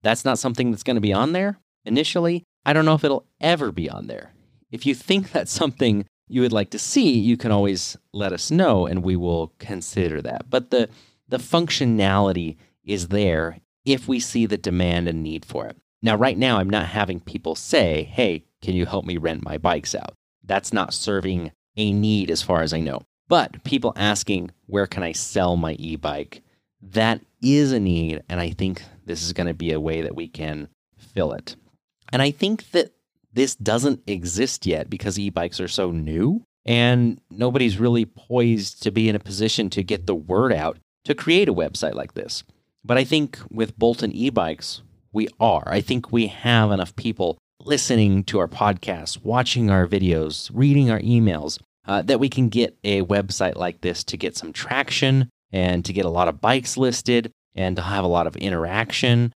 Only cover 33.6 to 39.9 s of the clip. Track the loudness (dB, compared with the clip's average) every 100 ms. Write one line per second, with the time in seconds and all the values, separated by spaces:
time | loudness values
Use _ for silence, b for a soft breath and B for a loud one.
33.6 | 0 2 0 -2 -4 -6 -4 -2 -2 -2
34.6 | -2 -2 -4 -6 -6 -4 -4 -4 -4 -6
35.6 | -6 -2 -2 -2 -2 0 2 0 -4 _
36.6 | 0 2 4 4 2 0 _ -2 0 2
37.6 | 2 2 2 4 0 -6 _ 2 2 2
38.6 | -2 -4 -2 2 2 0 -4 -2 0 0
39.6 | -2 -4 -2